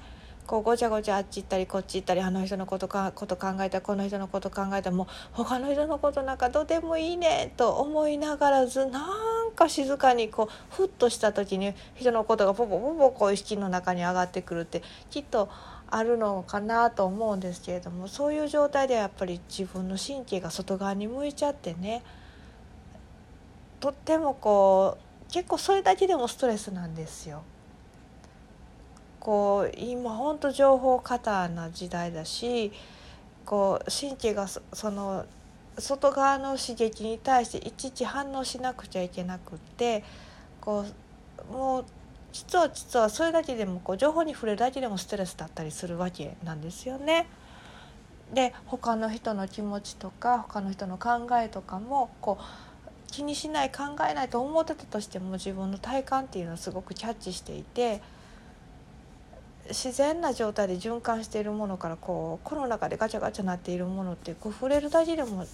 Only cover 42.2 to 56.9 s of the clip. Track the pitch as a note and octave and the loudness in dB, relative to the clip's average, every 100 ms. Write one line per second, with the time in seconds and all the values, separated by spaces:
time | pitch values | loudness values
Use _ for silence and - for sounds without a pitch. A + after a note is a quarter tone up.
42.2 | - - - F#4 D#4 - - B3+ A3 G#3+ | -16 -16 0 4 4 0 -2 4 4 4
43.2 | E4 E4 D#4 A#3+ G3 F3+ - F#3+ C#4+ D#4+ | 2 2 0 -2 -2 -4 -4 2 2 4
44.2 | D#4 C#4 A3 G3+ B3 C4 B3 F#3+ - G#3 | 0 0 -2 2 0 0 -4 -4 -4 -4
45.2 | F3+ - D#3+ - D#3+ D3+ F3+ E3+ F3+ F3 | -4 -6 -12 -8 -8 -6 -6 -4 -4 -4
46.2 | D3 - E3 D#3 D#3+ - B3+ C4+ C#4+ E4 | -10 -8 -10 -8 -10 -10 -8 -4 2 2
47.2 | E4+ - - - - - - - - - | 2 -6 -20 -20 -18 -20 -20 -20 -20 -20
48.2 | - B3+ B3 - - B3 A#3+ A3+ A3 A3+ | -4 2 2 0 -10 -6 -2 0 0 -4
49.2 | A#3 G#3 F#3+ - G#3 G3+ G3+ - F#3+ - | -4 -4 -4 -6 -6 -6 -8 -12 -14 -4
50.2 | A#3+ B3 A#3+ G#3 G3 F#3+ G3 F#3 A#3+ A#3+ | 2 2 0 -6 -6 -6 -8 -4 0 0
51.2 | A#3+ B3 A3 G3 - F#3 A3+ C#4 A#3+ - | 2 0 0 -6 -8 -10 -2 -2 -2 -4
52.2 | - G3 - - - - - - - - | -4 -4 -4 -16 -20 -20 -20 -20 -16 -8
53.2 | D4 D4 D4+ D#4 C4+ C4+ C#4+ D4 D#4 D4 | -6 -6 -4 -2 -2 -2 -8 -2 -2 0
54.2 | B3+ A#3+ C4+ D#4+ D#4+ D4+ - G#3+ G#3 F#3+ | -2 -2 0 0 0 -4 -6 -8 -8 -8
55.2 | F#3 F#3+ F#3+ F#3+ F#3+ G3 - C4+ C4+ C4+ | -8 -6 -6 -6 -6 -6 -4 -2 0 -2
56.2 | C4+ F#3+ E3+ E3+ - F#3 F#3+ | -2 -6 -8 -8 -8 -8 -10